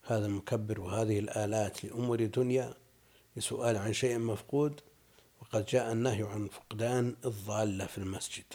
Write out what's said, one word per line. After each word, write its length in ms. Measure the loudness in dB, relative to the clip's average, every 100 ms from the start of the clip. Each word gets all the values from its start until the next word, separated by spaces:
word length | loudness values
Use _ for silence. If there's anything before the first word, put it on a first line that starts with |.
هذا 240 | 0 0 2
المكبر 540 | -2 0 -2 -2 -4
وهذه 380 | -2 0 2 2
الآلات 680 | 2 -2 0 2 0 -2
لأمور 400 | -8 -2 0 2
دنيا، 500 | 2 2 2 2 0 -8 _ _ _ -20 _ -6
لسؤال 400 | -4 0 2 2
عن 160 | 2
شيء 260 | 2 2 2
مفقود، 640 | 0 -2 0 2 2 -2 -16 _ _ -20 _ _
وقد 240 | -2 -2
جاء 280 | 2 2 2
النهي 300 | 2 2 2
عن 260 | -2 -2 -6
فقدان 680 | -8 -12 -2 0 2 2 0
الضالة 600 | -6 -6 -4 0 0 0 -4
في 120 | -6
المسجد 460 | -6 -4 -6 -10 -14